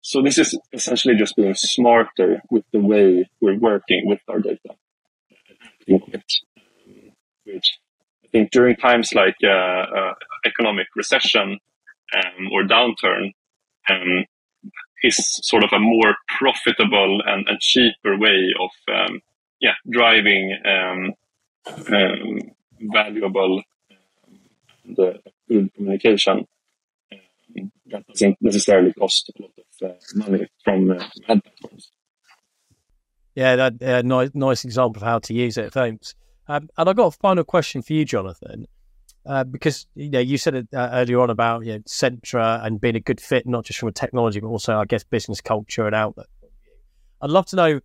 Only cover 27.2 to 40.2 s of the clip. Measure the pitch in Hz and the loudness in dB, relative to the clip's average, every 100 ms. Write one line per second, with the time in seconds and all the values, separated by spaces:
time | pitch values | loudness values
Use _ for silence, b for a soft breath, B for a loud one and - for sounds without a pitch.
27.2 | _ _ _ - 196 _ _ 101 - - | _ _ _ -16 -16 _ _ -16 -14 0
28.2 | 101 95 113 101 98 98 90 - 98 - | 0 2 0 0 4 4 4 2 -2 -2
29.2 | - - 101 _ _ _ 92 90 - 101 | -4 -16 -20 _ _ _ -12 -12 -8 -8
30.2 | 104 95 92 _ - 95 95 92 - - | -2 -4 -4 _ -2 2 2 0 -6 -16
31.2 | - 107 - _ - - - _ _ _ | 0 0 0 _ -20 -20 -20 _ _ _
32.2 | _ _ _ _ _ _ _ _ _ _ | _ _ _ _ _ _ _ _ _ _
33.2 | _ - 131 127 131 117 127 123 123 127 | _ 0 2 4 2 -2 0 0 2 0
34.2 | 131 143 135 120 127 113 123 107 107 117 | 0 0 0 0 -2 0 0 0 -2 -2
35.2 | - 113 123 113 107 135 123 110 - - | -2 -2 -2 -4 -6 -2 -2 -4 -16 -20
36.2 | _ _ - 147 156 - 170 214 202 - | _ _ -6 -6 -6 -4 -2 2 0 2
37.2 | 202 185 160 180 151 135 - 156 151 110 | 0 0 0 -2 -2 -8 -4 -2 -2 -2
38.2 | 95 90 - 107 - _ _ _ _ _ | -6 -12 -16 -16 -18 _ _ _ _ _
39.2 | - 139 131 135 160 139 - - 147 135 | -8 -6 -6 -4 -4 -4 -14 -14 -4 -2